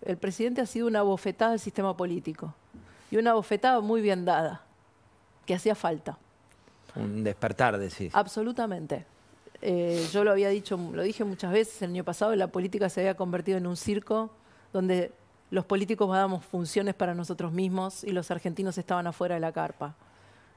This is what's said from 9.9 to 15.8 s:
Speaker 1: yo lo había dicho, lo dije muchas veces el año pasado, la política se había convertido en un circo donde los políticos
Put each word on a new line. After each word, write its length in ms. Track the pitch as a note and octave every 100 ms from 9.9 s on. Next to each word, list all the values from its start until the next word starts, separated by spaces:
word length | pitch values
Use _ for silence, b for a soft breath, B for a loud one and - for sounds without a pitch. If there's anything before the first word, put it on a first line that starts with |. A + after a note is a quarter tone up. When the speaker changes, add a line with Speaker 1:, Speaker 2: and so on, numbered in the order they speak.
| E3+ D#3+
Speaker 1:
yo 120 | G3
lo 80 | G#3
había 180 | G3 G3+
dicho, 260 | G3+ G3 F#3
lo 280 | E3 -
dije 200 | F#3+ A3
muchas 280 | G#3 F#3 F3+
veces 280 | G#3 A3 -
el 80 | F3
año 120 | F3+
pasado, 320 | F3 E3+ G#3+ G#3
la 120 | F3+
política 420 | F#3 F#3 G3+ F#3
se 120 | F#3
había 140 | F#3+ F#3
convertido 440 | F3+ F3 E3+ F#3+
en 80 | F3+
un 100 | F3
circo 540 | - G#3 - G#3+ A3 - b b b
donde 380 | F#3+ F#3 F3+ F3 - _ _ _
los 140 | F#3+ F3
políticos 440 | G3